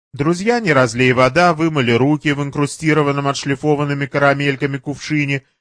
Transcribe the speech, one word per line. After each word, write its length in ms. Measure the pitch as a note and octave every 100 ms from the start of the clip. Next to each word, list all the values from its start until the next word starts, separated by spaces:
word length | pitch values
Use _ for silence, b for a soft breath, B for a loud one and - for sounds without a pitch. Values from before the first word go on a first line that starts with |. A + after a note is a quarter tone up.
| _
Друзья, 460 | B2 D3 F3 G#3+ A#3+
не 140 | G3+
разлей 380 | C3+ B2 A#2+ B2+
вода, 440 | B2 B2+ D#3 F3 D#3
вымыли 360 | E3 D3+ A#2+
руки 420 | A#2 C3+ D3+ D3+
в 100 | C#3+
инкрустированном 840 | C#3+ C#3+ C#3+ - D3+ D#3 C#3+ C#3 C#3
отшлифованными 800 | C3+ C#3+ C3 D3+ D3 C#3+ C#3 C#3+
карамельками 720 | C#3+ C#3+ C#3+ C#3+ C3 C#3+ C#3
кувшине, 640 | C3+ - - D3+ C#3 C#3 _ _